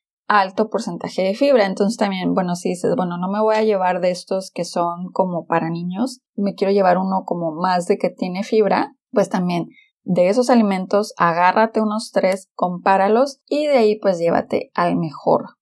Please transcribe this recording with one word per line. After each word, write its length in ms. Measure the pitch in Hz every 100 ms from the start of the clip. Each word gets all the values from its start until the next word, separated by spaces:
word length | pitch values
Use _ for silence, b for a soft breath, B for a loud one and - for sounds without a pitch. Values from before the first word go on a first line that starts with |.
| _ _ -
alto 420 | 208 190 190 214
porcentaje 540 | 226 214 170 - -
de 120 | 190
fibra. 320 | 214 285 254 196
Entonces 300 | 185 202 233
también, 380 | 208 190 175
bueno, 200 | 180 180 175
si 140 | 185
dices, 240 | 175 - 175
"Bueno, 220 | 180 175
no 100 | 185
me 120 | 208
voy 160 | 220 214
a 60 |
llevar 380 | 220 196 185 185
de 100 | 180
estos 400 | 180 - 190 190
que 140 | -
son 460 | 170 175 170 175 180
como 340 | - 185 170 -
para 240 | 165 160
niños, 500 | 170 175 185 262 - _
me 200 | - 202
quiero 180 | 180 196
llevar 260 | 202 185 180
uno 260 | 190 190
como 280 | - 175 165
más 340 | 156 185 180 175
de 120 | 196
que 120 | 180
tiene 320 | - 185 185
fibra", 540 | 220 220 196 190 - - _
pues 160 | 220 190
también 400 | 190 180 175 - B B _
de 260 | - 175 180
esos 220 | 226 240
alimentos, 640 | 240 208 185 180 202 214 -
agárrate 640 | 170 165 180 220 226 220
unos 300 | 214 214 226
tres, 380 | - 185 190 -
compáralos 840 | - 180 175 196 190 196 226 277 - _
y 200 | 294 302
de 120 | 269
ahí 200 | 214 214
pues 200 | 196 175
llévate 520 | 170 - - - -
al 220 | - 175 175
mejor 600 | 165 - - 160 - _